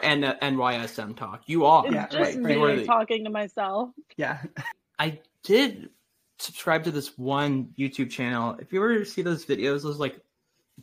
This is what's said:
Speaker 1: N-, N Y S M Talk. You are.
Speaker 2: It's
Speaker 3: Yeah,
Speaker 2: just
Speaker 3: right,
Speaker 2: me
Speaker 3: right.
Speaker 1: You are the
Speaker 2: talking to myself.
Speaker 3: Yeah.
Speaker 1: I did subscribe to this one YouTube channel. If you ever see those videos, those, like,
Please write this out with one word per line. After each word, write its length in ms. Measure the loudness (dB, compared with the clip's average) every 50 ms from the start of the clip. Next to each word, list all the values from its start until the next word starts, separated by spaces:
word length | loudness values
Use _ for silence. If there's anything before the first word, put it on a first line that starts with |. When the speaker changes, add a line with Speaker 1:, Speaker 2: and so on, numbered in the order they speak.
| 4
Speaker 1:
N-, 220 | 2 2 4 2
N 320 | 2 0 0 0 0 2 2
Y 180 | 2 2 0
S 240 | 0 -2 -6 -6 -8
M 140 | -8 -8 -8
Talk. 300 | -10 -10 -10 -10 -12 -8 -2
You 160 | 0 4 6
are. 220 | 8 8 6 6
Speaker 2:
It's 80 | 4 0
Speaker 3:
Yeah, 120 | -2 -2 -2
Speaker 2:
just 80 | 0 0
Speaker 3:
right, 160 | 0 0 0
Speaker 2:
me 80 | -2 0
Speaker 3:
right. 140 | 2 4 4
Speaker 1:
You 60 | 4
are 100 | 4 4
the 100 | 2 2
Speaker 2:
talking 380 | 2 2 2 2 2 -2 -2 -2
to 60 | -4
myself. 640 | -4 -4 -4 -4 -4 -4 -4 -2 -2 -2 -4 -4 -6 -14 -20 _ -8 -6
Speaker 3:
Yeah. 220 | -4 -4 -4 -6 -8 -12 -12 -12 -12 -12 -14 -16 _ _ _ -2
Speaker 1:
I 200 | -2 -2 -2 -6 -12 _ _ _ 2
did 480 | 4 6 6 6 4 0 -6 -14 -18 -20 _ _ _ _ _ _ _ _ -12
subscribe 460 | -12 -12 -10 -6 0 0 0 2 2
to 80 | 0
this 260 | -2 -4 -6 -6 -10 -8
one 560 | -4 -2 0 0 0 2 0 0 -2 -4 -6 -6
YouTube 320 | -6 -4 -2 -4 -4 -4
channel. 460 | -4 -4 -4 -2 -2 -2 -2 -2 -4 -6
If 140 | -8 -4 -2
you 100 | 0 2
ever 220 | 2 2 2 0
see 160 | -2 -4 -4
those 240 | -2 -2 -2 -2 -2
videos, 380 | -2 -2 0 0 0 0 -2 -2
those, 160 | -4 -4 -4
like, 200 | -4 -4 -4 -8 -16 _ _ _ _ _ _ _ _ _ _ -20